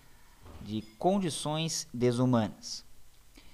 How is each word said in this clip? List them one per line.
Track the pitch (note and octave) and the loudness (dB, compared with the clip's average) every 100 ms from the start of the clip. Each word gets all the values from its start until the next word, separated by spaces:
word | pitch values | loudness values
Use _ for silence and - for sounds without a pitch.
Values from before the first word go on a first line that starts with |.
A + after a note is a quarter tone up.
| - - - - - - | -20 -20 -20 -20 -20 -16
de | G3+ G#3+ - - | -8 -8 -8 -2
condições | F3+ G3+ F3+ - D3 D#3 D#3+ - - | 2 2 0 -2 -4 -2 -2 -4 -6
desumanas. | A#2+ B2 A#2+ B2+ A#2+ G#2 - - - - - - - - - - | 2 2 4 4 4 2 -4 -12 -14 -14 -20 -20 -20 -20 -20 -20